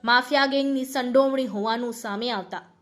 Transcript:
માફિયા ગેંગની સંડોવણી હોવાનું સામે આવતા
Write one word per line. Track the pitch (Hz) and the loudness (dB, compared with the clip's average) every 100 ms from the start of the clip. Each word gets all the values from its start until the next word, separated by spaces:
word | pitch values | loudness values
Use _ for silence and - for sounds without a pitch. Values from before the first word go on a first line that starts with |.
| 233 | 4
માફિયા | 247 254 285 277 277 | 2 4 2 2 2
ગેંગની | 277 269 262 | 0 -2 -2
સંડોવણી | 269 247 254 269 262 254 202 | -4 2 4 4 2 -2 -2
હોવાનું | 214 226 240 233 | -2 -2 -4 -6
સામે | 226 208 240 | -8 -6 -4
આવતા | 214 180 185 - _ | -4 -6 -12 -12 _